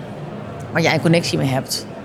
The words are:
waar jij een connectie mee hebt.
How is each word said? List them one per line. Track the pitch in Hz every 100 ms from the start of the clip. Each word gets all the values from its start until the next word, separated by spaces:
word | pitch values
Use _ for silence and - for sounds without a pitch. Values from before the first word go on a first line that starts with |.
| - - - - - - -
waar | 165
jij | 156
een | 156
connectie | 165 170 170 160
mee | 139
hebt. | 143 - - - -